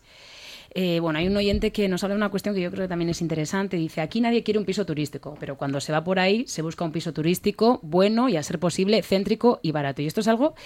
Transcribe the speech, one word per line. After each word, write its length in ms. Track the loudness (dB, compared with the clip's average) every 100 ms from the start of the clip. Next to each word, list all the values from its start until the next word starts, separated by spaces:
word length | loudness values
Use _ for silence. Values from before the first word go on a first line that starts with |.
| _ -20 -20 -20 -20 -20 -10 -2
Eh, 240 | 0 2
bueno, 180 | 0 0
hay 80 | 2
un 100 | 2
oyente 340 | 2 2 0
que 160 | 0 0
nos 160 | 0
habla 120 | 0 0
de 20 |
una 120 | 0
cuestión 260 | -2 -2 -2
que 60 |
yo 100 | -4
creo 140 | -4 -4
que 20 |
también 200 | -2 -2
es 120 | 0
interesante. 560 | -2 -2 -2 -2 -2 -2
Dice, 240 | -2 -4
"Aquí 200 | -2 0
nadie 200 | 2 2
quiere 160 | 2 0
un 80 | 0
piso 220 | -2 -2
turístico, 500 | -2 -4 -6 -14 -12
pero 160 | -10 -6
cuando 240 | -4 -4
se 120 | -2
va 120 | -2
por 140 | 0 2
ahí 280 | 2 2 -2
se 160 | -6
busca 200 | -6 -4
un 80 | -4
piso 220 | -4 -4
turístico 680 | -2 0 2 0 2 4 2
bueno 440 | 2 4 4 4 2
y, 100 | 0
a 40 |
ser 140 | -2 -2
posible, 460 | 0 0 2 2
céntrico 560 | 2 0 2 2 4 2
y 100 | 0
barato". 300 | -2 -2 -2
Y 60 | -2
esto 140 | 0
es 60 | 0
algo 280 | 2 2 -2